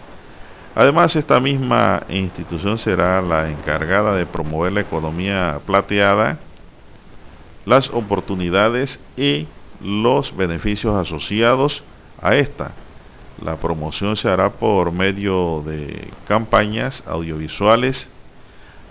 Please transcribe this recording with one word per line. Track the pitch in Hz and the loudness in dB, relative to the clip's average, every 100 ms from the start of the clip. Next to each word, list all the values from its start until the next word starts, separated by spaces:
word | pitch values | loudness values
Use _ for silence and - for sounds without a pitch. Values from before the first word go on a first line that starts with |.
| - - - - - - - | -20 -20 -18 -18 -18 -20 -4
Además, | - 127 156 170 | 4 4 6 4
esta | 160 143 131 | 2 2 2
misma | 131 139 127 120 104 95 - | 2 0 2 2 4 2 -2
institución | 95 92 - 80 82 98 110 | -4 -4 -6 -8 -4 -2 -2
será | 110 90 90 92 | 0 2 2 2
la | 90 80 80 | 2 0 -2
encargada | 73 71 78 80 98 107 95 | -4 -4 -2 0 2 2 0
de | 85 | -2
promover | 78 78 78 90 | -4 -4 -2 -2
la | 101 | -2
economía | 101 82 78 82 95 98 90 73 | -2 -4 -4 -4 -2 -2 -2 -4
plateada, | - 98 - 101 101 104 120 156 - - - - - - - - - - - - | 0 0 2 2 4 4 0 -2 -10 -20 -20 -20 -20 -20 -20 -20 -20 -20 -20 -12
las | - 127 135 | 2 2 2
oportunidades | 120 104 98 - 95 87 92 110 120 135 - - - | -2 -2 -2 -2 -2 0 4 4 2 -2 -6 -12 -4
y | 143 147 156 - - - | -2 -2 -6 -14 -18 -12
los | 95 101 113 139 139 - | -4 0 2 2 0 -2
beneficios | 90 85 107 104 113 101 | -2 0 -2 -2 0 0
asociados | 82 78 - 104 117 127 143 - - - - - | -2 -6 -4 2 4 4 2 -2 -12 -20 -20 -4
a | 90 | 2
esta. | 127 139 - 69 - - - - - - - | 2 2 -4 -10 -12 -18 -20 -20 -20 -20 -10
La | 82 80 | -6 -2
promoción | 82 82 78 - 101 107 | -2 -2 -4 -4 -2 0
se | 113 | 0
hará | 92 98 | 2 2
por | - 110 98 87 | 2 2 2 2
medio | 87 98 98 101 92 87 80 76 | 0 0 0 0 0 0 -2 -6
de | 78 71 73 - - - | -8 -8 -10 -12 -10 0
campañas | 107 110 104 107 110 123 - - | 0 4 2 2 0 -4 -6 -6
audiovisuales, | 82 82 78 78 - 101 117 127 135 - - - - - - - - - | -6 -4 -6 -6 0 4 4 4 -2 -8 -18 -20 -20 -20 -20 -20 -20 -4